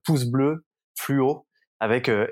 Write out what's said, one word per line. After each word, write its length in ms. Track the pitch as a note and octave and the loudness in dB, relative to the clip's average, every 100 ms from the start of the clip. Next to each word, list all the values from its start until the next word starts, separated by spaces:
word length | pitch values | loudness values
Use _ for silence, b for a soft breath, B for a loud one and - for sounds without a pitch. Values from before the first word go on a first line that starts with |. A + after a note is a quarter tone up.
pouces 220 | - D3+ B2 | -2 0 0
bleus 400 | C3 C#3 D#3 - _ _ - | 0 0 -2 -8 _ _ -10
fluo 460 | - C#3 C3 A3+ _ _ _ - | -2 0 2 0 _ _ _ -6
avec, 300 | A2 B2 B2+ | -2 0 0
euh, 180 | G#2 G#2+ | 0 2